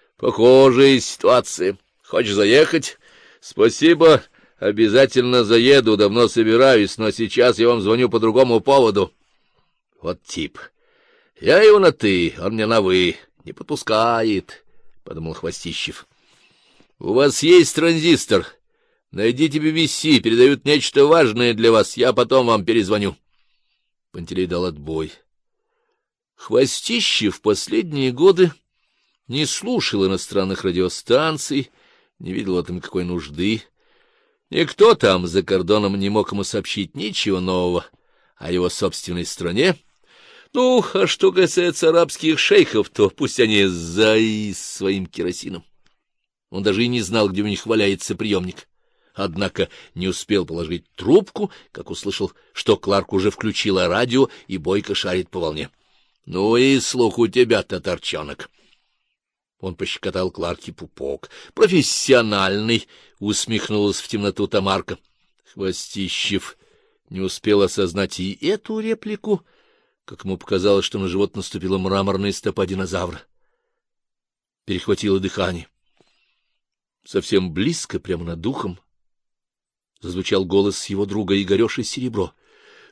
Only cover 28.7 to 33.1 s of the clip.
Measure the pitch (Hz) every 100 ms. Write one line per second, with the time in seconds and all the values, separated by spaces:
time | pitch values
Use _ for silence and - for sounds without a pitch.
28.7 | _ _ _ _ _ - 127 151 - 196
29.7 | 247 - 107 95 95 - 98 95 95 98
30.7 | 87 92 - - 123 160 156 - 143 131
31.7 | _ _ _ _ - - 92 101 90 85
32.7 | 87 - 92 90